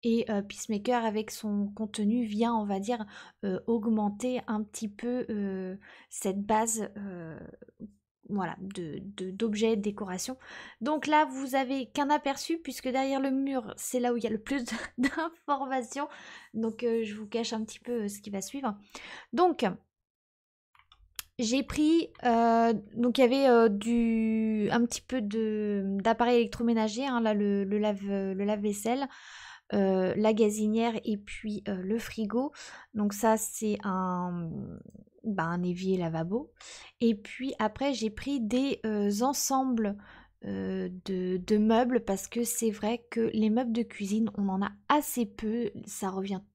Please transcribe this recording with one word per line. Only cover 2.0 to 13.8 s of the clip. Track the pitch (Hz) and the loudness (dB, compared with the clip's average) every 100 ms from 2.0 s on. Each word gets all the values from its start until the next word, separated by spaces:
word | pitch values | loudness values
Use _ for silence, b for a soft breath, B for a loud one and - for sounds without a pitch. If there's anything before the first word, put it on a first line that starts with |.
| 208 240 | 2 2
vient, | 226 208 233 233 | 0 0 0 0
on | 208 | 0
va | 196 | -4
dire, | 196 240 190 B B B | -2 -4 -4 B B B
euh, | 202 185 - | -4 -4 0
augmenter | 233 220 220 208 208 254 247 - | 0 2 2 0 -2 -2 -4 -2
un | 214 | -4
petit | 214 - 220 | -4 -6 -8
peu, | 202 240 247 - | -6 -4 -4 -2
euh, | 214 196 190 185 196 B B B | -2 -2 -4 -6 -10 B B B
cette | - 202 196 202 | -6 -4 -2 2
base, | 214 226 226 208 208 | 2 2 -2 -4 -8
euh, | 202 180 165 160 - - - _ 208 _ _ _ - | -12 -10 -12 -12 -16 -18 -20 _ -18 _ _ _ -6
voilà, | 202 175 190 | -4 -2 -6
de, | 190 196 170 143 | -10 -8 -8 -8
de, | 190 202 185 | -10 -10 -10
d'objets | 196 226 208 220 226 | -4 -2 2 2 2
de | |
décoration. | 208 202 196 185 - 262 B B B B | 0 -4 -6 -6 -8 -10 B B B B
Donc | 226 302 - | -2 -2 4
là, | 302 302 | 4 4
vous | 262 269 262 | 0 -2 0
avez | 254 269 233 | 0 -2 -2
qu'un | - 285 | -2 2
aperçu, | 294 294 277 - 330 | 2 2 -4 -2 -4
puisque | 330 - 262 | -4 -6 -2
derrière | 262 269 269 | 0 0 0
le | 269 | 0
mur, | 262 269 269 214 | 0 0 -2 -4
c'est | - | -10